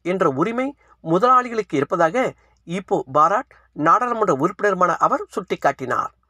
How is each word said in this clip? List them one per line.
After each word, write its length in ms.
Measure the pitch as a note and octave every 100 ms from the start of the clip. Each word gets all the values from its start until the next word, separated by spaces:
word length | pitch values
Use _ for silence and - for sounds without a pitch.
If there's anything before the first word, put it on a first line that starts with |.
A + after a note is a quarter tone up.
என்ற 200 | E3+ F#3 F3
உரிமை 340 | C3 G3 A#3 C4+ - _ _
முதலாளிகளுக்கு 720 | D#3+ E3+ B3 B3+ B3 A3+ G3+ C#3+
இருப்பதாக 500 | C3 F3+ E3 A3+ A3 - _ _ -
இப்போ 300 | F3+ - F3+ C3
பாராட் 400 | C#3+ D#3+ G#3 - - _ -
நாடாளுமன்ற 560 | D#3 G3 B3 A#3 G3+ C3+
உறுப்பினருமான 560 | E3+ G3+ G#3 F#3 F3 E3
அவர் 240 | D#3+ C4+ G#4
சுட்டிக்காட்டினார். 800 | - F#3 F#3 C#3+ C#3 B2+ A2+ - _ _